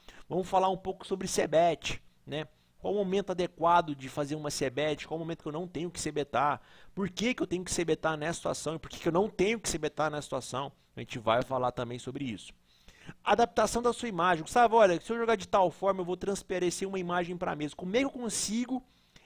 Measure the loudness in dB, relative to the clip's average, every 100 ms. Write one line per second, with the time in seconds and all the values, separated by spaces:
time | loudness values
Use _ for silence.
0 | -20 -20 -6 -4 2 4 4 0 -6 -8
1 | -6 -4 -2 0 4 6 4 2 -4 -8
2 | -10 _ -10 -8 -8 _ _ _ -2 0
3 | 2 0 0 -2 -2 2 4 6 4 -4
4 | -6 -4 -4 -4 -4 -2 -2 0 -2 -2
5 | -6 -6 -6 -8 -8 -8 -6 -6 -8 -6
6 | -6 -4 0 2 2 0 -6 -20 -14 -6
7 | -6 -2 -2 0 -2 -4 -4 -2 0 0
8 | 0 -2 -4 -4 -4 -4 -4 -6 -8 -4
9 | 2 2 2 2 0 0 -2 -2 -4 -2
10 | -2 -2 -6 -8 -6 -6 -8 -12 _ -14
11 | -10 -2 4 4 4 0 0 -2 -6 -6
12 | -8 -6 -6 -6 -10 -20 _ _ -20 -20
13 | -18 -6 0 2 2 2 0 2 0 -2
14 | -4 0 2 2 2 4 6 8 6 6
15 | -2 -2 2 0 2 2 2 2 -2 0
16 | -2 -4 -4 -4 -4 0 0 0 -4 -4
17 | -2 -2 -2 -4 -4 -4 -6 -6 -2 0
18 | 0 -2 -6 -4 -2 -2 -2 -4 -6 _
19 | _ -20